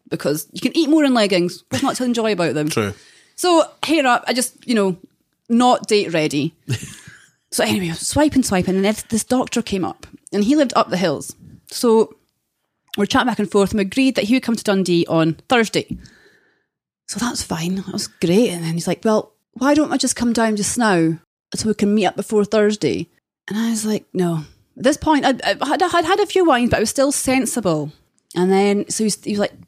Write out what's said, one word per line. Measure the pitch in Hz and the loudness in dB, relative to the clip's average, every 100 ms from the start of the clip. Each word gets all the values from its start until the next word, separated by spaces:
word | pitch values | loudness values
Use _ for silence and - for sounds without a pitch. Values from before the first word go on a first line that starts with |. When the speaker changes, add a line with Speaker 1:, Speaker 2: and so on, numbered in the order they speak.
| _ | _
Speaker 1:
because | - 175 151 - | -6 -4 -4 -6
you | - | -6
can | 247 294 | -4 0
eat | 285 | 2
more | 311 285 | 2 4
in | |
leggings. | 247 202 185 175 - _ | 2 2 2 0 -4 _
There's | 254 | -4
not | 269 196 | -2 -2
to | |
enjoy | 254 240 220 | -2 -2 -2
about | 190 165 | 0 0
them. | 139 151 | 0 -2
Speaker 2:
True. | - 104 - - _ _ - | -2 -2 -6 -18 _ _ -4
Speaker 1:
So, | 359 330 - - | 2 4 2 -2
hair | - 320 269 | -2 0 2
up, | 208 - | 0 0
I | |
just, | 233 240 - - | -4 -4 -8 -2
you | 220 | 0
know, | 196 180 - _ _ _ _ | 0 -4 -12 _ _ _ _
not | 233 247 233 - | 2 4 2 2
date | 208 180 | 0 0
ready. | 165 151 143 147 - - | 0 0 0 -4 -6 -8
Speaker 2:
<laughs> | 120 - - - - _ _ _ | -8 -8 -18 -20 -20 _ _ _
Speaker 1:
So | - | -2
anyway, | 220 214 175 | 0 0 -2
I | |
was | 165 - | -6 -4
swiping, | - 302 277 | 2 2 2
swiping, | 247 190 180 190 | 0 0 0 0
and | |
this, | 196 220 | 0 -2
this | - 220 | -4 -4
doctor | - 254 - - | 0 -2 0 -4
came | 220 196 135 | -4 -4 -4
up, | - - - - | -8 -20 -20 -6
and | 196 | -2
he | 208 302 | 2 2
lived | 269 - | 2 2
up | - | 0
the | 180 | 0
hills. | 180 139 - - - - _ | -2 -2 -8 -16 -20 -20 _
So | - 247 226 208 - _ _ _ _ _ _ _ - | -2 2 4 2 -4 _ _ _ _ _ _ _ -4
we're | 202 | 0
chatting | 269 240 | 0 0
back | 214 | -2
and | 208 | 0
forth, | 202 196 | 0 0
and | 220 | 0
we | 190 | -2
agreed | 269 262 - | 2 2 2
that | |
he | 202 | 0
would | 254 | 0
come | - 226 | 0 -4
to | |
Dundee | - 196 180 170 165 | 0 0 2 2 2
on | 165 160 156 _ | 2 0 -2 _
Thursday. | 247 226 165 - - - _ _ _ _ _ _ _ _ _ - | 0 2 -2 -6 -12 -14 _ _ _ _ _ _ _ _ _ -14
So | 202 | -6
that's | 240 - | -4 -6
fine. | - 160 170 190 | -6 -4 -2 -4
That | 185 | -6
was | 208 - | -8 -10
great. | _ 170 185 247 | _ 2 4 2
And | 175 | 0
then | 165 | -4
he's | 170 175 | -4 -4
like, | 170 220 | -2 0
"Well, | 214 - _ _ | 0 -2 _ _
why | - 262 294 | -4 0 2
don't | 294 | 2
I | 269 | 0
just | 254 - | -2 -2
come | 240 | -2
down | 233 226 208 | 0 0 0
just | 196 - | -4 0
now | 226 180 160 165 _ _ _ | 2 4 2 0 _ _ _
so | - 220 | -6 -4
we | 208 | 0
can | 208 | 2
meet | 208 185 | 2 0
up | - | -2
before | 202 214 | -2 0
Thursday?" | 202 220 208 208 151 90 170 _ _ _ - | 2 2 2 2 -2 -2 -6 _ _ _ -8
And | 208 | -4
I | 226 | -2
was | 226 214 | -2 -2
like, | 214 - 185 | -4 -4 -2
"No." | 175 165 147 _ _ - | -2 -2 -6 _ _ -2
At | |
this | 233 294 | 0 0
point, | - 302 | 2 2
I'd, | 262 262 | 2 0
I'd | - 196 | -2 -2
had, | 262 302 | -2 0
I'd | 359 349 320 | 2 0 0
had | 392 | 0
a | 403 | 2
few | 381 339 | 2 4
wines, | 254 240 | 4 2
but | - | 0
I | |
was | 220 | -2
still | - 269 | 0 0
sensible. | 277 - 262 240 - 190 156 147 - _ _ _ 170 | 0 0 0 0 -2 -2 -2 -4 -10 _ _ _ -2
And | 180 | 2
then, | 190 202 202 - | 4 2 0 -2
so | - | -2
he's, | 220 - | -2 -2
he | - | -6
was | 202 | -2
like, | 202 - | -4 -6